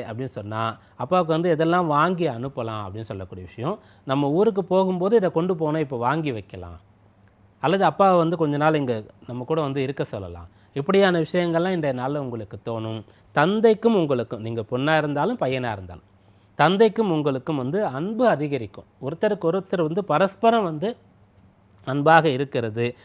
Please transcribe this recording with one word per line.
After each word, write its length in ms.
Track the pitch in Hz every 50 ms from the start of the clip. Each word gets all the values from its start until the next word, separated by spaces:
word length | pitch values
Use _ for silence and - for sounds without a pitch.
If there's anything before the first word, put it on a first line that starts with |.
| 117 104
அப்படின்னு 280 | 110 117 135 127 - 117
சொன்னா 240 | 101 104 110 110 113 113 110 - - _ _ -
அப்பாவுக்கு 380 | 123 139 180 180 170 156 160
வந்து 180 | 160 170 185 160
இதெல்லாம் 320 | 151 160 165 175 180 180 156 147
வாங்கி 340 | 147 156 180 190 170 175 151
அனுப்பலாம் 540 | 120 117 123 139 - 139 117 113 110 107 104
அப்படின்னு 280 | 95 95 110 110 -
சொல்லக்கூடிய 340 | 113 95 92 - - 92 92
விஷயம். 320 | - - - 113 160 214 - - - - _ - 139
நம்ம 220 | 135 143 143 139
ஊருக்கு 320 | 147 175 214 226 196 196 175
போகும்போது 500 | - 180 190 190 185 185 175 175 202 233 226
இதை 100 | 185 170
கொண்டு 240 | - 165 175 185 190
போனா 240 | 156 160 151 151 160
இப்ப 180 | 151 135 139 117 117 123
வாங்கி 260 | 143 165 160 143 120 107
வைக்கலாம், 400 | 98 - - 92 90 87 85 85 _ _ _ _ _ _ _ _ _ _ _ _ _ _ _ _ -
அல்லது 200 | 143 185 196 190
அப்பாவை 320 | 160 143 - 196 190 185 175
வந்து 200 | 165 165 175 160
கொஞ்ச 180 | 160 147 147 143
நாள் 220 | 151 156 156 151
இங்க 160 | 139 123 117 110 107 107 - - -
நம்ம 200 | - 123 123 123
கூட 140 | 123 160 160
வந்து 200 | 151 139 135 143 131
இருக்க 200 | 131 139 - 147
சொல்லலாம். 440 | - - 104 95 87 87 85 85 - _ _ _ _ -
இப்படியான 440 | 139 143 - 190 196 196 190 175 165
விஷயங்கள்லாம் 560 | 160 - - 180 175 170 165 165 175 190 190
இன்றைய 200 | 170 151 143 127 123
நாள்ல 240 | 123 135 147 147 139
உங்களுக்கு 340 | 123 117 113 104 - - 107 -
தோணும். 340 | 120 113 113 110 110 110 110 104 _ - _ _ _ -
தந்தைக்கும் 600 | 147 147 175 208 220 220 226 214 - - 233 226 190
உங்களுக்கும், 420 | 165 139 139 120 113 - 131 104 113
நீங்க 180 | 117 117 117 107
பொண்ணா 300 | - 127 123 135 151 160 156
இருந்தாலும் 420 | 147 147 143 143 147 208 247 233
பையனா 280 | 151 131 131 131 123 120 107
இருந்தாலும், 340 | 98 92 87 87 - - _ _ _ _ _ _ _ _ _ _ -
தந்தைக்கும் 520 | 143 160 190 202 226 220 190 226 220 196 160
உங்களுக்கும் 460 | 151 143 151 135 131 - - 156 139
வந்து 180 | 123 131 156 202 214 156 127 135
அன்பு 280 | 165 202 226 220 254 220
அதிகரிக்கும். 600 | 170 139 151 147 143 127 113 98 - - - _ _ -
ஒருத்தருக்கு 460 | 127 131 165 - 220 208 214 - - 165
ஒருத்தர் 340 | 165 196 185 - 196 175 160 151
வந்து 140 | 160 202 190
பரஸ்பரம் 600 | - 147 156 190 190 - - - 226 233 233 202 170
வந்து 220 | 160 147 165 220 247 - _ _ _ _ _ _ _ _ _ _ _ _ _ _ _ _ - -
அன்பாக 380 | 131 143 143 160 160 165 156 160
இருக்கிறது, 560 | 127 127 143 131 - 131 117 113 107 117 120 120 - _ -